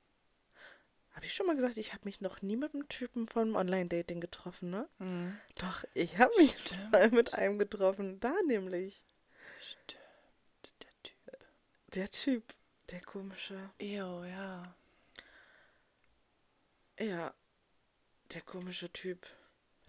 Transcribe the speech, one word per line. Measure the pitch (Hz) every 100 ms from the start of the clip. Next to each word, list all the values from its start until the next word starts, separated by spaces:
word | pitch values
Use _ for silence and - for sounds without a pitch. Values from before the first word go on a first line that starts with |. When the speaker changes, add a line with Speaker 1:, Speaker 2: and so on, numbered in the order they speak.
| _ _ _ _ _ - - - _ _ _
Speaker 1:
hab | -
ich | -
schon | - 381
mal | 285
gesagt, | 247 220
ich | 214
hab | 196
mich | 202 -
noch | 190 -
nie | 196 226
mit | 302
einem | 285 285
Typen | - 247 240 226
vom | 233 220 208
Online-Dating | 185 185 175 170 175 170
getroffen, | 175 - 180 - 175
ne? | 190 302 -
Speaker 2:
Mhm. | 185 175 180 208 -
Speaker 1:
Doch, | - 185 - -
ich | - 170 180
hab | 254 466
mich | 285 -
Speaker 2:
Stimmt. | - 185 208
Speaker 1:
mal | 208 220
mit | 233 233
einem | - 196 208
getroffen, | 202 196 190 196 196 190
da | 240 359 339
nämlich. | 220 185 180 190 - - _ _ - - -
Speaker 2:
Stimmt, | - - - - - - _ _ _ _ - -
der | - _
Typ. | - - - - - _ _ _ _
Speaker 1:
Der | 190 196
Typ, | - 285 240 - - _ _ -
der | 180
komische. | - 196 196 190 - 190 196 -
Speaker 2:
Ew, | 208 202 185 175 180
ja. | 185 196 185 180 - _ _ _ - - - - - - _ _ _ _ _ _ _ _ _ _ _ _ -
Speaker 1:
Ja, | 220 170 160 - _ _ _ _ _ _ _ _ -
der | 165
komische | - 185 180 175 175
Typ. | - 185 180 - - - _ _ _